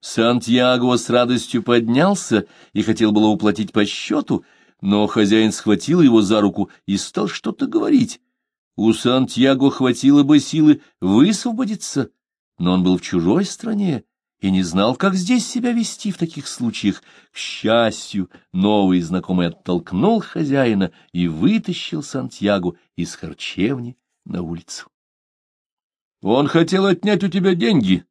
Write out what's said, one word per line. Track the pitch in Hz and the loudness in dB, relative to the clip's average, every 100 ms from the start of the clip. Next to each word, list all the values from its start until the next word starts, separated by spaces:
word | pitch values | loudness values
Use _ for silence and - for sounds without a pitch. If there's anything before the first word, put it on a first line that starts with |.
Сантьяго | - - 117 123 - 123 127 127 123 123 | -8 0 2 0 0 2 2 2 2 0
с | - | 2
радостью | 123 123 123 - 120 | 0 2 0 -2 -6
поднялся | 113 120 113 120 180 202 - 110 98 _ - | 2 2 2 2 2 0 0 0 -2 _ -10
и | 104 | -4
хотел | 104 110 110 | -2 2 2
было | 107 107 | 4 2
уплатить | 104 107 101 104 | 2 0 -2 -2
по | - 101 | 0 -2
счёту, | - - - - - - _ _ _ | -4 -4 -4 -2 -4 -6 _ _ _
но | 95 104 104 | 0 2 2
хозяин | - 104 110 110 | 2 2 4 2
схватил | - - 104 - 175 | 0 0 0 0 4
его | 151 113 | 6 6
за | 101 107 | 4 2
руку | 104 92 98 _ - | 2 0 -8 _ -6
и | 98 | -6
стал | - - 202 | -4 -6 -6
что-то | - - 208 277 | -6 -10 -6 -4
говорить. | 330 302 294 233 - _ _ _ _ _ - | -2 2 2 2 -6 _ _ _ _ _ -2
У | 107 | 0
Сантьяго | 110 123 127 131 - 135 135 139 | 2 2 0 0 2 2 4 2
хватило | - 131 120 131 143 | 2 -2 2 4 4
бы | 139 147 | 6 4
силы | 139 160 151 139 _ _ | 2 2 4 4 _ _
высвободиться, | 92 104 165 214 247 220 240 214 - 143 120 _ _ _ _ _ | 2 4 4 2 -4 -4 -6 -6 -8 -6 -6 _ _ _ _ _
но | 87 | 0
он | 92 | 2
был | 90 90 | 2 0
в | |
чужой | - 87 82 131 196 | 0 -2 2 2 0
стране | - 233 214 196 131 - _ _ _ | -6 -6 -4 -2 -4 -8 _ _ _
и | 98 | -2
не | 95 | 0
знал, | 92 85 104 131 | 0 0 0 0
как | 196 190 | -2 -2
здесь | 180 247 - | 0 -2 -2
себя | 247 240 | -6 -4
вести | 233 220 - 208 | -2 -4 -6 -10
в | 190 | -6
таких | 165 - - | -6 -8 -14
случаях. | - 120 104 104 90 _ - _ | -6 -6 -2 -4 -4 _ -20 _
К | - | -14
счастью, | - - 107 117 113 - - 104 92 - _ | -14 -6 0 2 0 -2 -10 -8 -8 -10 _
новый | 92 98 107 95 90 | 0 2 4 4 2
знакомый | 82 92 85 92 87 | 0 -6 -2 -2 -2
оттолкнул | 82 - 90 82 90 170 226 | -4 -6 -6 -4 -2 0 0
хозяина | - 170 156 139 127 104 92 _ _ | -4 -6 -2 0 0 0 -2 _ _
и | 90 87 | -4 -4
вытащил | 78 110 220 - 175 - 160 | 0 0 0 -2 -8 -8 -10
Сантьяго | 143 139 127 - 101 101 87 85 _ - | -8 -10 -10 -4 -2 0 -2 -8 _ -10
из | 82 - | -10 -10
харчевни | 82 76 - - 101 135 120 123 _ _ - | -16 -14 -14 -4 -4 -4 -10 -16 _ _ -12
на | 90 | -10
улицу. | 85 85 - - - _ _ _ _ _ _ _ _ _ _ _ _ _ | -8 -10 -14 -20 -20 _ _ _ _ _ _ _ _ _ _ _ _ _
«Он | 92 120 143 | -2 0 2
хотел | 165 165 185 196 | 2 0 0 0
отнять | 180 202 202 | 0 0 -2
у | 196 | -2
тебя | 170 190 | -2 0
деньги. | 180 233 190 98 92 - | 0 2 0 2 0 -2